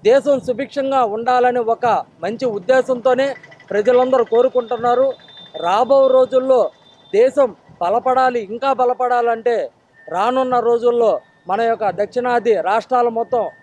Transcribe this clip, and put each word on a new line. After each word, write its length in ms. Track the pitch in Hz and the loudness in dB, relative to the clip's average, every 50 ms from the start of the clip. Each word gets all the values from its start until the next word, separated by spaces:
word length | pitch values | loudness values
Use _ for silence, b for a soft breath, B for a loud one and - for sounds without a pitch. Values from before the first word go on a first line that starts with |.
| - 202 | 4 4
దేశం 260 | 240 277 269 294 285 262 - - | 2 2 2 2 -2 0 0 -6
సుభిక్షంగా 520 | 247 214 277 233 - 277 269 269 269 269 247 214 202 | -6 -6 -6 -8 -6 -6 -4 -2 0 0 0 0 -2
ఉండాలని 460 | 220 233 240 247 247 240 247 247 247 233 220 233 | -4 -2 0 0 2 2 2 0 0 -2 -2 -2
ఒక 120 | 226 - 240 214 170 - _ _ _ 165 | -2 0 0 0 -2 -4 _ _ _ -8
మంచి 220 | 185 226 233 - 247 214 208 | -8 -8 -4 -6 -4 -4 -6
ఉద్దేశంతోనే 720 | 180 - 262 262 254 254 262 247 214 254 254 247 269 277 262 - - - - _ - - | -2 0 2 2 2 0 -4 -2 0 0 2 2 0 -4 -4 -10 -16 -20 -20 _ -14 -4
ప్రజలందరూ 520 | 190 202 214 226 247 247 254 254 262 254 233 - 226 | -4 0 2 2 4 2 2 2 2 0 0 2 2
కోరుకుంటున్నారు. 760 | 233 247 262 - 247 240 226 254 226 226 240 240 247 269 269 254 - - - - - - - _ 160 156 | 2 2 2 0 -2 -4 -2 -6 -4 0 0 0 2 0 -2 -2 -8 -16 -20 -20 -20 -20 -18 _ -6 -4
రాబో 320 | 170 185 214 254 226 269 269 269 262 254 | -2 0 0 2 2 4 4 4 4 4
రోజుల్లో 440 | 262 254 254 254 262 254 262 262 247 196 - - _ _ _ _ _ _ _ - | 4 2 4 2 -2 2 2 2 2 2 0 -4 _ _ _ _ _ _ _ 0
దేశం 360 | 202 233 269 262 285 277 240 180 _ _ _ - _ | 2 2 2 4 2 0 0 0 _ _ _ -12 _
బలపడాలి, 600 | - 175 196 240 240 262 254 254 262 254 247 240 214 185 214 | -4 -2 -2 0 0 0 0 2 2 0 0 -2 -6 -6 -10
ఇంకా 160 | 233 254 269 269 220 | -6 -2 -2 0 0
బలపడాలంటే 760 | 254 247 247 247 254 247 247 240 233 233 233 226 220 247 233 214 156 120 _ _ _ _ _ _ - - | 0 -2 0 -2 -2 -2 0 0 0 -2 -2 -2 -2 -2 -2 -2 -4 -6 _ _ _ _ _ _ -16 -8
రానున్న 520 | 156 175 202 233 254 262 262 254 254 240 226 233 | -4 -2 -2 0 0 -2 -2 0 -2 0 0 0
రోజుల్లో 420 | 240 233 226 240 240 240 233 214 175 135 - _ _ _ _ 175 | 0 2 2 0 0 2 2 0 0 -2 -6 _ _ _ _ -6
మన 100 | 185 202 233 233 | -4 -2 0 -2
యొక్క 200 | 226 - 220 196 175 170 | -2 -2 -2 -4 -2 -4
దక్షిణాది 540 | 208 208 - 247 240 247 247 240 196 233 220 180 156 175 | -6 -4 -4 -4 -2 0 -2 0 2 0 0 0 0 0
రాష్ట్రాల 380 | 202 226 - _ 254 247 240 240 233 220 | -2 -2 -2 _ -2 0 0 0 -2 -4
మొత్తం 240 | 233 226 - 240 208 160 - - | -4 -2 -2 -4 -4 -4 -8 -14